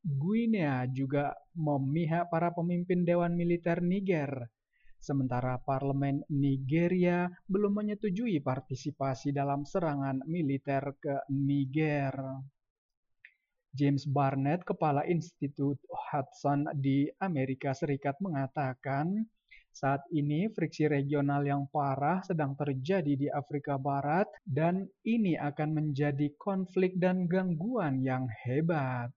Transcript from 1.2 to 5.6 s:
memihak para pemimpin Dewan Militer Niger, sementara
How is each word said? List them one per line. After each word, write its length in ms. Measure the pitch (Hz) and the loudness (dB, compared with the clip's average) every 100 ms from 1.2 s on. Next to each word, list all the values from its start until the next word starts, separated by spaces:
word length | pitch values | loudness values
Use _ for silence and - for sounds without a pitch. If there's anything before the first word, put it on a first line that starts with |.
| 143 - _ 170 | -2 -6 _ -4
memihak 720 | 151 143 135 156 160 165 170 | 0 0 2 0 2 0 0
para 240 | 165 170 | 0 0
pemimpin 540 | 175 170 175 175 180 175 | 0 0 0 0 2 4
Dewan 260 | 175 175 | 2 2
Militer 480 | 170 170 170 170 170 | 2 2 2 0 0
Niger, 640 | 175 190 196 165 139 127 120 _ _ _ - - | 2 0 2 0 0 -6 -10 _ _ _ -20 -14
sementara 560 | - 139 131 123 127 123 | -2 0 2 0 0 -2